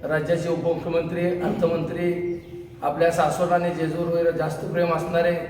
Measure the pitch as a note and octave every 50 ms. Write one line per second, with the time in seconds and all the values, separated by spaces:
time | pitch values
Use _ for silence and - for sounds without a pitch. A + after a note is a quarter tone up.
0 | - - D#3 D#3 D3 E3 F3 E3+ E3 E3+ E3+ E3 - E3+ E3 - - F3 E3 E3+
1 | D#3+ E3 F3 F3 F3 F3+ F3+ F3 F3 G#3 G#3 - F3 E3 E3 D#3+ D#3 D#3+ - F3
2 | F3 F3 F3 F3 F3 F3 F3 F3 - - - - - - - - - D3 D3 E3
3 | E3 E3+ E3 E3+ D#3+ D3+ - - F3+ E3+ F3 F3 F3 F3 - D#3+ E3 D#3 D3+ E3+
4 | E3+ E3 E3+ E3+ E3+ E3+ E3 E3 D#3 D#3 D#3 - - F3 D#3 E3+ F3 E3+ E3 D#3
5 | - - F3 E3+ E3+ F3 F3 E3+ D#3+ -